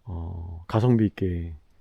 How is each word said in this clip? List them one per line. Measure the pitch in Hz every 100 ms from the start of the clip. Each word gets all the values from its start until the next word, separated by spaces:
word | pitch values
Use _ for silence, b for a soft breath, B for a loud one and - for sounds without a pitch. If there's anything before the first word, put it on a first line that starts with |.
어, | - 85 85 87 85 - -
가성비 | 113 123 117 107
있게 | - 95 87 82 76 _ _